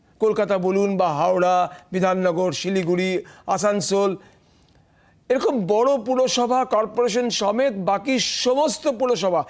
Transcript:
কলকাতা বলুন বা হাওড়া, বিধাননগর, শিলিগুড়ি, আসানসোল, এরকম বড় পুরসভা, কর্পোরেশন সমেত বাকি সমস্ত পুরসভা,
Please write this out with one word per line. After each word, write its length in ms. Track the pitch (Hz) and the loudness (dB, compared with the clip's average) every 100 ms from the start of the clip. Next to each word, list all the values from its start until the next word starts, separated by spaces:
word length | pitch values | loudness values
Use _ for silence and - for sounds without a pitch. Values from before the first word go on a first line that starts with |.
| _ - | _ -2
কলকাতা 380 | 214 214 196 196 | 0 0 0 0
বলুন 380 | 185 196 202 190 | 0 2 2 2
বা 180 | 175 | 0
হাওড়া, 600 | 147 180 185 180 180 170 - - | 2 2 2 2 2 0 -6 -6
বিধাননগর, 600 | 185 185 185 180 170 185 | -2 0 2 0 0 -2
শিলিগুড়ি, 720 | 143 180 190 170 180 185 180 - - - | -2 -2 -2 0 0 0 -4 -6 -12 -4
আসানসোল, 720 | 190 208 208 165 196 196 175 - _ _ _ _ _ _ _ _ _ - | -2 0 0 0 0 0 -2 -12 _ _ _ _ _ _ _ _ _ -4
এরকম 380 | 262 - 254 180 | -2 0 -2 0
বড় 320 | 208 262 277 | 2 2 0
পুরসভা, 600 | 214 262 254 247 240 254 | 0 0 0 0 0 0
কর্পোরেশন 640 | 254 208 220 - 240 226 240 | 0 0 0 0 0 0 -2
সমেত 420 | - 202 220 269 196 | -2 -2 0 0 0
বাকি 420 | 180 196 233 254 | -2 -2 0 -2
সমস্ত 720 | - - 247 262 302 - 302 | -2 -2 0 2 0 0 -4
পুরসভা, 560 | 226 254 208 190 165 | -2 -2 0 0 0